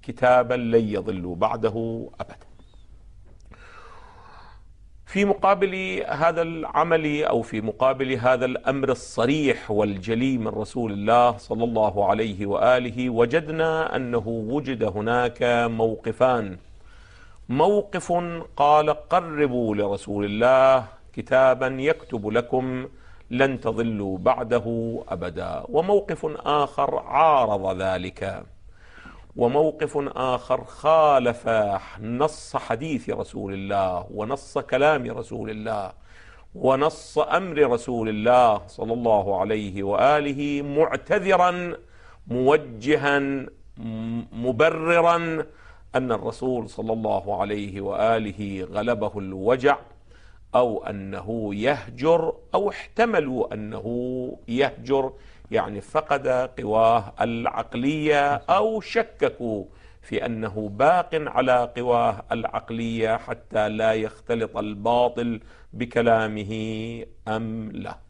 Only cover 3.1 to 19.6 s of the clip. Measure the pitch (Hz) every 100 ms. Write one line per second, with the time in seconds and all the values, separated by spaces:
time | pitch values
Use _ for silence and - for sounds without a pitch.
3.1 | - - - - - - - - - -
4.1 | - - - - - - - - - -
5.1 | 196 202 196 190 196 190 185 190 185 -
6.1 | 135 165 165 165 165 - - 165 165 151
7.1 | 147 151 117 113 110 110 - 131 131 131
8.1 | 127 123 127 127 127 - 139 131 123 -
9.1 | - 120 151 143 113 - 104 107 98 92
10.1 | 113 131 127 107 107 110 131 113 101 104
11.1 | 120 123 107 - 113 120 113 107 98 98
12.1 | 107 113 95 101 101 120 127 123 110 127
13.1 | 113 117 151 151 156 160 160 160 - 127
14.1 | 120 104 117 110 139 131 123 110 98 107
15.1 | 120 120 117 123 120 117 113 113 110 -
16.1 | 110 131 123 104 90 - - - - -
17.1 | - - - - 127 170 208 202 180 -
18.1 | 175 175 170 160 - 143 151 151 147 -
19.1 | 175 170 151 147 123